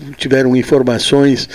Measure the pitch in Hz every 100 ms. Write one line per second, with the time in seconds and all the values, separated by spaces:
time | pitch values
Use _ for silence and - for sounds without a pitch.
0 | 143 143 135 131 127 127 120 143 127 113
1 | - 143 139 123 -